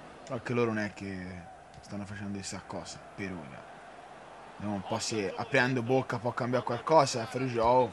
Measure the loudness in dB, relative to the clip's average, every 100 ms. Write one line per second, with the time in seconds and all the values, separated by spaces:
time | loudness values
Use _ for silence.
0 | -16 -16 -8 -6 -2 2 2 2 -2 -4
1 | -8 -6 -8 -10 -12 -16 -18 -18 -10 -8
2 | -8 -8 -6 -6 -6 -8 -8 -8 -8 -12
3 | -12 -8 -6 -6 -10 -12 -14 -16 -16 -16
4 | -16 -16 -16 -16 -16 -8 -4 -4 -2 -4
5 | -2 0 0 -2 2 4 6 4 4 4
6 | 2 -2 -2 0 0 0 0 -2 6 8
7 | 8 4 -2 -2 0 4 6 8 6